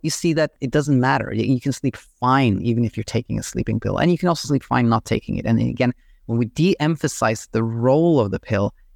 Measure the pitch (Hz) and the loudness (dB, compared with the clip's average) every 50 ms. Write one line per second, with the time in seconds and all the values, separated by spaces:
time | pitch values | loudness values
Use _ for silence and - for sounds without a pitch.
0 | - 160 - - - 170 156 156 156 147 _ - - 127 - 151 143 147 143 127 | -6 -6 -6 -2 -2 0 0 0 0 -2 _ -6 -6 -2 0 0 2 2 2 2
1 | 123 131 139 139 110 - - 110 110 104 135 123 - 143 131 - - 135 - - | 4 2 0 0 -2 -4 -2 -2 0 0 0 0 0 -4 -4 -2 -4 -4 -4 -6
2 | - _ _ - - 123 131 139 135 117 98 95 85 120 113 117 120 110 - - | -16 _ _ -2 0 2 4 4 4 2 2 0 0 0 0 0 0 -2 -4 -6
3 | 110 - - 117 123 - 110 110 - - - - - - - 113 - 101 98 - | -8 -4 -4 -4 -4 -4 -6 -6 -6 -6 -6 -6 -4 -2 -2 -2 -2 -2 -2 0
4 | - 170 175 160 - 180 165 - - - 147 131 - - 123 127 120 117 113 110 | 2 2 2 2 0 -2 -2 -2 -2 -2 -2 -2 -2 -2 0 0 2 2 2 0
5 | - - 113 110 - - 95 90 - - 113 - 113 120 120 117 127 123 - _ | 0 -2 -4 -4 -4 -4 -6 -4 -2 0 0 2 0 0 0 0 -2 -2 -2 _
6 | _ _ - _ - - 117 117 120 110 - - 156 190 185 - 147 156 165 147 | _ _ -20 _ -10 -4 -2 -2 -2 -2 -2 0 2 2 2 2 0 -2 -2 -2
7 | - 143 - - - 113 113 - - - - 113 113 113 113 117 117 127 135 151 | -4 -6 -4 -2 -2 -2 -2 -2 -6 -6 -4 -2 -2 -2 -2 0 2 2 4 4
8 | 165 175 165 135 110 101 - - - - 113 98 101 101 - _ - _ _ | 4 4 4 4 2 0 -2 -6 -4 -2 -2 0 0 -2 -4 _ -20 _ _